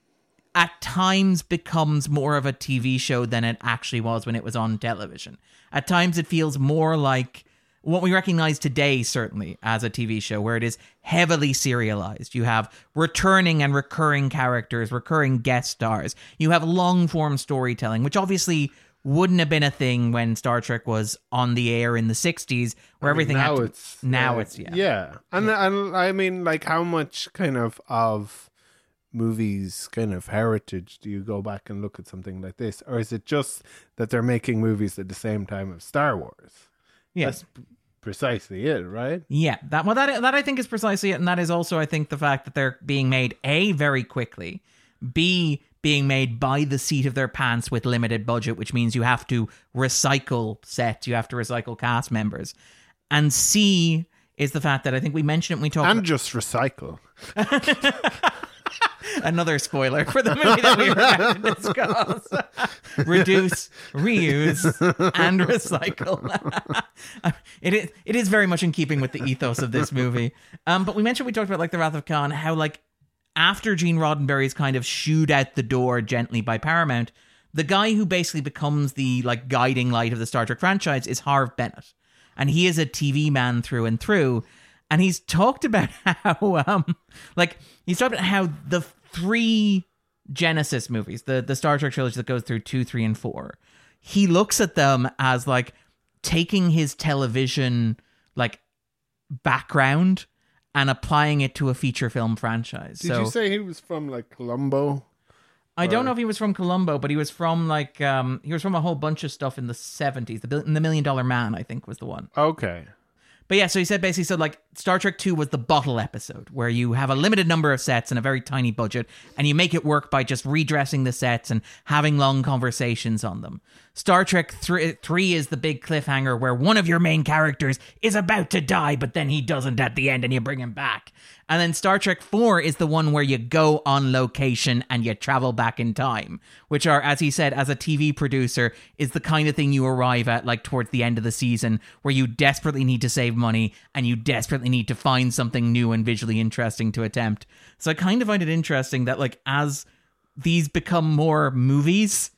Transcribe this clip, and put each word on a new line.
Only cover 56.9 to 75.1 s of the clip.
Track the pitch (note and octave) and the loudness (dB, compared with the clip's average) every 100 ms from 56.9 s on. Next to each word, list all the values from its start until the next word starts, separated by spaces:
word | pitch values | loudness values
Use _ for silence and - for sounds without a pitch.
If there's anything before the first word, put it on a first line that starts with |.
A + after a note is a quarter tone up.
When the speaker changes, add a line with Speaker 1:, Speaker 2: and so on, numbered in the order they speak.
| - _ - - - | -14 _ -20 -10 -4
Speaker 1:
<laughs> | G#3+ C#4+ - - C#4 - - - - - - - - - A4+ - G4+ F#4+ | 0 0 2 0 0 0 -2 0 -2 -2 -8 -12 -10 -4 -4 -4 -8 -4
Another | - E3+ E3 C#3+ | -2 0 0 0
spoiler | - C#3 C3 D3 D#3 | -2 -2 0 0 0
for | C4+ | 2
the | A3 | 2
movie | D3 G3+ A3+ | 4 4 6
that | B3 G#3+ | 6 6
we | G3 | 4
were | |
about | G3 B3+ F#3 A3+ G3 | 4 6 6 4 0
to | G#3+ | -2
discuss. | D#3+ G#3 G#3+ A3 - - F3 - C#4+ - - B3+ - - - | -2 -4 -2 0 0 -2 -4 -6 -6 -6 -6 -6 -6 -10 -4
<laughs> | D3+ | 2
Reduce, | F#3 F#3 F#3+ F#3 - - - - | 4 6 4 4 -2 -8 -16 -12
reuse, | C#3 G3+ G#3+ D#3 C#3+ D#3 D#3 D#3+ - F3 - F3+ F3+ | -2 0 2 2 2 2 2 0 2 0 2 2 2
and | E3+ F#3 | 2 4
recycle. | F3 A#3 - E3+ - - D3 - - - A#3+ - - - | 2 0 0 -4 -4 -6 -4 -4 -4 -6 -4 -6 -6 -6
<laughs> | - - - - E3+ - - - | -6 -12 -20 -6 -4 -4 -8 -8
It | F3+ | -2
is, | G#3 F#3+ - - | -2 -2 -10 -4
it | A#3 | 0
is | G3 | 2
very | G#3+ F#3+ | 4 4
much | E3+ | 2
in | F3 | 0
keeping | D3+ C#3+ D3 | 0 0 0
with | C3 | -2
the | - | -2
ethos | C3+ B2+ C3 A#2 | -4 -2 -2 -2
of | B2 | -2
this | A2+ D3 | -2 -2
movie. | C3 B2 A#2+ A#2 - - - - | 0 0 0 -2 -6 -18 -8 -2
Um, | F#3 F#3+ | 0 0
but | G#3 | 0
we | |
mentioned, | A3+ B3 B3 | 0 0 -4
we | |
talked | A3 G3 | -4 -2
about, | F3+ | -2
like, | E3+ | -2
The | F3 | -2
Wrath | D#3 D3+ | -2 -2
of | - | -4
Khan, | D3+ C#3+ | -2 -2
how, | D3 D#3+ | -2 -2
like, | D#3+ D#3 - _ _ _ _ _ D#3 | 0 -2 -4 _ _ _ _ _ 0
after | E3+ G3 A3+ F3+ | 2 2 0 0
Gene | E3+ E3 | 2 2
Roddenberry's | D3+ D3+ C#3 C#3 C3+ | 2 0 2 2 0
kind | - C#3 C3 | 0 -2 0
of | A#2+ | -2
shooed | - D3+ | -4 0